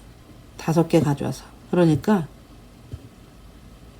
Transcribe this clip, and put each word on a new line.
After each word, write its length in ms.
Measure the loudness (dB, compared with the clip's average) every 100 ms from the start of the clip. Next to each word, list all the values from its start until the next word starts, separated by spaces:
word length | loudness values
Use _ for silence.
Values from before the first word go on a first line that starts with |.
| -20 -20 -20 -20 -20 -10
다섯 320 | -2 0 2
개 120 | 2
가져와서. 440 | 2 -2 -4 -10 -14 -20 -4
그러니까 560 | 2 2 2 2 0 -2 -14 -20 -20 -20 -20 -20 -20 -20 -20 -20 -20 -20 -20 -20 -20 -20 -10